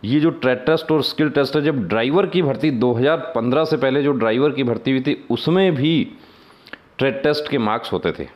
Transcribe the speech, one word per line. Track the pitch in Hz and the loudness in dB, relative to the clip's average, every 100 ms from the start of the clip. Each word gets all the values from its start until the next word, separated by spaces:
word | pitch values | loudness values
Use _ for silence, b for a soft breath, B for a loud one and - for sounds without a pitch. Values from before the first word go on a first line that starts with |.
ये | 101 143 | 0 2
जो | 156 | 2
ट्रेड | 165 127 127 - | 0 0 0 0
टेस्ट | 160 156 | 0 2
और | 156 | 0
स्किल | 131 - 151 | 0 0 0
टेस्ट | 139 135 151 | 2 0 0
है, | |
जब | 147 143 90 | 0 -2 -2
ड्राइवर | 107 123 160 190 | 0 2 2 0
की | 170 | 0
भर्ती | 151 135 156 | 0 0 -2
दो | 123 123 | 2 0
हज़ार | 117 135 165 - 117 | 2 2 0 -2 -4
पन्द्रह | 117 139 156 | 0 0 2
से | 151 | 0
पहले | 135 135 | 2 2
जो | 143 | 0
ड्राइवर | 131 113 117 147 | 0 0 2 0
की | 131 | 0
भर्ती | 123 113 - | -2 -2 0
हुई | 131 | 0
थी | 135 139 - | 0 -4 -4
उसमें | 120 - 180 190 151 | -4 0 2 2 2
भी | 147 160 - - B B B B B B B - | 2 0 -2 -8 B B B B B B B -2
ट्रेड | 135 135 | -2 0
टेस्ट | 147 147 147 | 0 0 -2
के | 139 | -2
मार्क्स | 107 113 - | 0 -2 -2
होते | 92 85 | -2 -2
थे | 78 65 | -4 -10